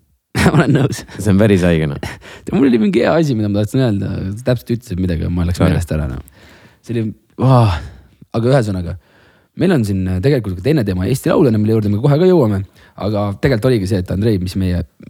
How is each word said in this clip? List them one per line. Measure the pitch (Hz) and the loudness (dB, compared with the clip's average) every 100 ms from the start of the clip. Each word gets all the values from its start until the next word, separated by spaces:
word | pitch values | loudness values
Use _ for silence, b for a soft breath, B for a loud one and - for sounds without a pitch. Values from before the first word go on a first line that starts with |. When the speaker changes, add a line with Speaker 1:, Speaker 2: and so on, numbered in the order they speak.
| _ _ _ - | _ _ _ 0
Speaker 1:
<laughs> | - | 2
Ma | 151 | 4
olen | 139 139 | 4 2
nõus. | 113 - - - | 0 -4 -10 -4
Speaker 2:
See | 104 | 0
on | 95 | 4
päris | 107 95 | 4 4
haige, | 87 82 76 | 2 2 0
noh. | 73 B B B B | -6 B B B B
Speaker 1:
Tead, | - | -4
mul | 196 269 | 2 2
oli | 233 | 4
mingi | 208 - | 2 2
hea | - 160 | 2 2
asi, | 151 | 2
mida | 110 104 | 0 0
ma | 101 | -2
tahtsin | 104 131 | -2 0
öelda. | 127 101 95 90 92 107 | 0 0 -4 -6 -8 -6
Sa | 123 | -2
täpselt | 123 - 120 | -2 -2 -6
ütlesid | - 87 | -6 -4
midagi, | 92 82 85 | -2 -2 -2
ma | 90 87 | -2 -2
läks | 87 | 2
Speaker 2:
Sorry. | 82 | 2
Speaker 1:
meelest | - 80 78 | 2 -2 -4
ära, | 71 | -4
noh. | 64 - b b b b b | -8 -14 b b b b b
See | - | -8
oli, | 117 110 - _ - | -4 -4 -8 _ -2
vah, | 127 123 110 80 B B B B - | 4 4 4 0 B B B B -10
aga | 117 120 | -4 0
ühesõnaga, | 139 104 92 87 90 b b b b b - | 2 0 -4 -6 -10 b b b b b -2
meil | 180 | 0
on | 156 104 | 2 0
siin, | 95 92 | -2 -2
äh, | 92 | 0
tegelikult | 131 139 107 90 | 0 0 -2 -4
ka | 131 | 0
teine | 156 | 0
teema, | 101 90 101 | 0 -2 -2
Eesti | 135 - | -2 0
Laul, | - 135 110 | 2 2 2
mille | 107 | 2
juurde | 110 104 | 0 0
me | 104 | 0
kohe | 143 143 | 2 2
ka | 185 | 4
jõuame. | 175 110 98 98 b b - | 4 2 0 -6 b b -8
Aga | 101 104 101 98 | -4 -2 -4 -2
tegelikult | 143 123 131 | -2 0 0
oligi | 117 95 | 0 0
see, | 101 | -2
et | 90 | -2
Andrei, | 95 113 98 | -2 0 0
mis | 90 98 | -2 -2
meie, | 92 87 - - | -2 -2 -6 -14